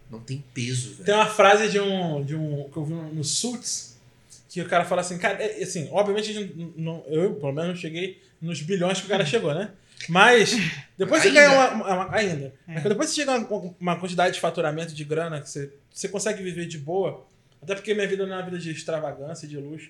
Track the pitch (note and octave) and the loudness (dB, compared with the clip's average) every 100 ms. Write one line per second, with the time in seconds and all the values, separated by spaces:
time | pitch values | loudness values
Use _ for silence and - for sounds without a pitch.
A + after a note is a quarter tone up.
0 | - A2+ B2 C3+ - - A#2+ B2+ - - | -18 -16 -10 -12 -10 -8 -4 -4 -6 -6
1 | - G#3 G#3+ - G3 G#3 G#3+ G3+ G3 F#3+ | 0 2 2 6 8 8 4 0 0 0
2 | E3+ D3 C#3 D#3 D#3 C#3+ C#3+ E3 D3 E3 | -2 -2 -4 -4 -4 -4 -6 -8 -6 -6
3 | D#3 D#3 C#3+ - A#3 A#3+ - - - - | -6 -6 -2 -2 -2 -6 -8 -8 -10 -20
4 | _ _ _ - _ F3 E3+ F3 E3+ F3+ | _ _ _ -20 _ -10 0 0 2 0
5 | F3 F3 G3+ G3 G#3 - F#3 F3+ C3 E3 | -2 -2 -2 0 -4 -4 -6 -6 -2 0
6 | G3+ G#3 G#3+ G#3+ F#3+ D#3 E3 D#3+ D#3+ E3 | 2 0 -2 -6 -8 -10 -12 -8 -8 -8
7 | C3+ D#3 G3+ - C#3+ C#3 F3 F3 E3 E3 | -2 0 0 0 -4 -4 -4 -6 -8 -6
8 | F#3 - _ _ E3 D#3 D3+ G3 F3 F#3 | -8 -10 _ _ -8 -6 -4 0 0 0
9 | - G#3 D3+ A3+ E3+ D3+ G#3+ - _ - | 0 0 2 2 0 -2 -6 -10 _ -16
10 | - F3 A3 B3 F#3+ A3+ D#3+ C#3+ - - | 0 6 8 8 6 2 0 -4 -12 -6
11 | F#3 D#4 D4+ C#4+ C#4+ C4+ C4 A3 G3 F#3 | 2 4 8 10 10 10 6 2 -2 -2
12 | F#3 F#3+ G3+ D3+ C3+ - - D#3+ D3+ G#3 | 0 0 0 -2 -6 -14 -10 -4 0 0
13 | D4+ D4+ C#4 B3 G#3+ G3+ F3 - F3+ E3 | 0 0 0 0 0 -6 -6 -6 -4 -2
14 | F3+ F3 F3+ F3+ E3+ E3 D#3 D#3 E3 D3+ | -2 2 2 2 -2 0 -2 -2 -6 -8
15 | D3 D#3 E3 D3+ - D3 C#3+ - _ - | -4 -4 -4 -6 -10 -10 -10 -14 _ -10
16 | F#3+ G3+ A3 F#3+ F#3 E3+ E3+ D#3+ C#3 F#3 | -6 -4 -4 -4 -6 -6 -8 -8 -4 -2
17 | E3+ - - _ _ _ D3+ G3 G#3+ G#3 | -2 -4 -16 _ _ _ -8 -6 -2 -2
18 | G3 F#3+ F#3+ F#3 F3+ F3 E3 D3+ - D#3 | 0 -2 -4 -6 -8 -8 -8 -8 -6 -4
19 | D3+ C3+ C#3+ E3+ D3+ D3 C#3 D#3 - | -4 -8 -12 -12 -12 -12 -10 -12 -16